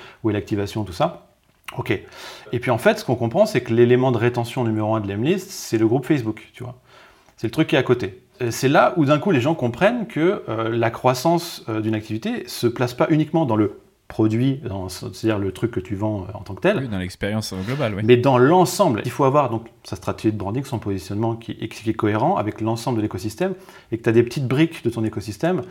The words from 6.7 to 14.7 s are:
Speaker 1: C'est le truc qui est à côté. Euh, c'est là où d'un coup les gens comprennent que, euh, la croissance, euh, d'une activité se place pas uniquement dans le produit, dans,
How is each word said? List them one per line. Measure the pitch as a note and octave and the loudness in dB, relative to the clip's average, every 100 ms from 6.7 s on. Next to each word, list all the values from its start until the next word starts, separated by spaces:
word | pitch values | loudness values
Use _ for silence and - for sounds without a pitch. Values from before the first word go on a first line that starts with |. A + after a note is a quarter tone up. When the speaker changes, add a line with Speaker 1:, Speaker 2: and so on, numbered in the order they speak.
| - _ - - _ _ - | -16 _ -20 -20 _ _ -8
Speaker 1:
C'est | A2+ | -6
le | |
truc | - D#3+ | 0 2
qui | D3 | 2
est | |
à | |
côté. | B2 A#2+ F#2+ - _ - | 4 2 0 -10 _ -8
Euh, | A#2+ | -6
c'est | A2 C3+ | 0 2
là | E3 - F3 | 4 4 4
où | C#3 | 2
d'un | D3+ | 2
coup | G3+ | 2
les | C#3+ | 2
gens | C3+ E3 | 2 0
comprennent | A#2+ A#2 F#3+ B3 G3+ | -2 2 0 0 -4
que, | C#3+ E3+ G3+ - | 0 0 0 -4
euh, | A2+ A2+ | -4 -2
la | A#2 A2+ | 0 0
croissance, | - B2+ B2+ E3 E3+ E3 - - | 2 0 2 2 0 -2 -12 -6
euh, | A2 | -4
d'une | A2 A2 | -2 -2
activité | G#2+ A2 G#3+ A#3+ - | -4 -6 -6 -8 -8
se | - A#2+ | -2 -2
place | A#2+ A#2+ | 0 -4
pas | - E3 | 0 2
uniquement | D#3 D3+ E3+ D3 | 2 2 0 0
dans | G#2+ | 2
le | G#2+ - _ _ - | 0 -2 _ _ -10
produit, | - A2 A2+ C3+ C3+ | 0 2 2 0 -2
dans, | A2+ | -6